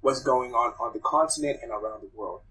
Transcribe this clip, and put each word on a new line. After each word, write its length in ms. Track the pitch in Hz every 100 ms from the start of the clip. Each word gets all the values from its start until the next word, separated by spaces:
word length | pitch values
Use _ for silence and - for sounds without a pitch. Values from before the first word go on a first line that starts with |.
what's 220 | 131 131
going 300 | 143 127 123
on 200 | 120 120 -
on 140 | 117
the 60 | 160
continent 600 | - 151 160 - 147 139
and 100 | 120
around 300 | 107 107 107
the 80 | 98 104
world. 240 | 104 92 -